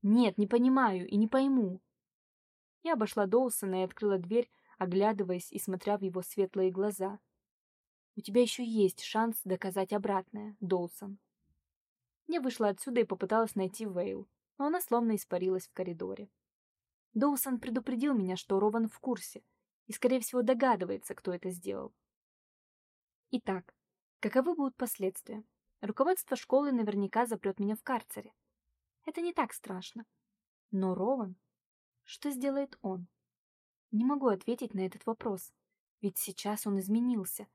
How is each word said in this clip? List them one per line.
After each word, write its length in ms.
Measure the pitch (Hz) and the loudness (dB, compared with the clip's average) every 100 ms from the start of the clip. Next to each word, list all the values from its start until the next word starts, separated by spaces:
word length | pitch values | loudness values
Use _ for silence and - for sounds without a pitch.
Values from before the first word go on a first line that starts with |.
«Нет, 340 | 202 226 233 185 | 6 6 6 4
не 80 | 202 | 2
понимаю 600 | 240 247 262 240 190 180 | 4 6 6 4 2 0
и 80 | 202 | 2
не 120 | 220 | 4
пойму». 540 | 262 269 262 202 185 _ _ _ _ _ _ _ _ _ _ | 4 4 4 2 -2 _ _ _ _ _ _ _ _ _ _
Я 100 | 330 | -2
обошла 320 | 285 214 - 196 | 2 2 2 4
Доусона 560 | 226 254 - 196 185 | 4 4 0 -2 -2
и 40 | 185 | -2
открыла 340 | - 208 190 | -2 0 0
дверь, 320 | 175 226 240 _ _ - | 0 0 0 _ _ -6
оглядываясь 720 | 185 185 208 208 185 180 - | 0 2 2 2 -2 -4 -6
и 60 | - | -8
смотря 400 | - 185 - 208 | -6 -4 0 0
в 60 | |
его 180 | 196 180 | 0 -4
светлые 480 | 175 - 190 196 190 | -6 -2 0 2 0
глаза. 500 | 185 208 202 190 202 _ _ _ _ _ _ _ _ _ - | 2 -2 0 -6 -6 _ _ _ _ _ _ _ _ _ -14
«У 60 | |
тебя 200 | 202 208 | 0 4
еще 200 | 240 - | 4 2
есть 400 | 240 220 190 - | -2 4 4 2
шанс 400 | - 214 226 220 190 | -4 0 0 -2 -4
доказать 480 | 185 196 190 190 | -4 -2 -2 0
обратное, 640 | 208 202 190 190 208 214 202 | 0 0 -2 -2 -12 -12 -8
Доусон». 580 | 190 185 175 - 202 202 _ _ _ _ _ _ _ _ _ _ - | 0 0 0 -8 -14 -14 _ _ _ _ _ _ _ _ _ _ -4
Я 120 | 330 | -2
вышла 280 | 254 240 214 | -2 0 0
отсюда 320 | 190 - 240 | 0 -2 2
и 40 | 220 | 2
попыталась 500 | 185 190 220 226 - | 0 0 2 2 0
найти 300 | 190 190 220 | -4 -4 -6
Вейл, 420 | 180 190 190 196 _ _ _ | -4 -4 -4 -10 _ _ _
но 80 | 277 | -2
она 120 | 359 | -2
словно 360 | - 240 233 214 | 0 2 2 0
испарилась 500 | - 180 185 185 - | -2 -2 0 0 -4
в 60 | |
коридоре. 560 | - 180 165 185 196 202 _ _ _ _ _ _ _ _ | -6 -6 -4 -8 -8 -12 _ _ _ _ _ _ _ _
Доусон 460 | 220 285 277 277 247 | 2 2 2 -2 -4
предупредил 560 | 262 233 - 247 285 247 | -2 -4 -2 0 2 2
меня, 200 | 185 185 | 0 -4
что 240 | - 196 | 0 2
Рован 300 | 208 226 226 | 2 2 -2
в 100 | - | -2
курсе 440 | - 226 - - _ _ _ _ - | -4 -4 -6 -16 _ _ _ _ -14
и, 80 | |
скорее 260 | 214 247 262 | 0 2 2
всего, 220 | 220 247 | 0 0
догадывается, 720 | 233 247 262 214 185 196 - | 2 4 4 2 0 -6 -8
кто 180 | - - | -8 -6
это 200 | 180 185 | -4 -6
сделал. 420 | 175 196 190 - _ _ _ _ _ _ _ _ _ _ _ _ _ _ | -6 -6 -8 -8 _ _ _ _ _ _ _ _ _ _ _ _ _ _
Итак, 460 | 254 - 190 - _ _ _ _ _ | -4 -2 -6 -6 _ _ _ _ _
каковы 360 | 214 262 277 330 | 0 2 2 0
будут 200 | 277 - | -2 -2
последствия? 680 | 240 - 190 - - 214 220 _ _ _ | -6 -2 -4 -4 -12 -14 -14 _ _ _
Руководство 540 | 208 - 285 381 - 262 | -8 0 2 2 -2 -6
школы 360 | - 262 285 | 2 2 4
наверняка 560 | 247 208 202 196 220 240 | 0 0 0 0 0 0
запрет 320 | 214 196 190 | -2 -4 -2
меня 160 | 202 214 | -2 -2
в 80 | |
карцере. 500 | - 247 - - - _ _ _ _ _ _ _ - | -4 -4 -4 -16 -16 _ _ _ _ _ _ _ -10
Это 160 | 320 | -4
не 100 | 339 | -4
так 220 | 339 262 | -2 -2
страшно. 520 | - - 185 - 233 226 _ _ _ _ _ _ | -4 -10 -10 -10 -14 -16 _ _ _ _ _ _
Но 240 | 190 190 180 | -2 0 0
Рован? 400 | 202 269 202 185 _ _ _ _ _ _ | 0 0 -2 -8 _ _ _ _ _ _
Что 280 | - - 294 | -20 -8 -6
сделает 480 | 262 277 277 277 - | -2 -2 -2 -4 -6
он? 260 | 196 190 180 _ _ _ _ _ _ _ _ | -6 -6 -8 _ _ _ _ _ _ _ _
Не 140 | 214 247 | 0 2
могу 220 | 285 269 | 2 2
ответить 460 | 190 - 240 220 | 2 -2 -4 -4
на 60 | 190 | -4
этот 260 | 185 202 - | -4 -4 -6
вопрос, 480 | 226 226 190 - _ _ _ _ _ | -4 -4 -6 -8 _ _ _ _ _
ведь 160 | 202 190 | -4 -4
сейчас 480 | - 185 202 208 208 | -8 -6 -4 -4 -2
он 140 | 196 | -2
изменился. 680 | 190 220 247 233 185 - 208 | 2 2 2 0 -4 -8 -12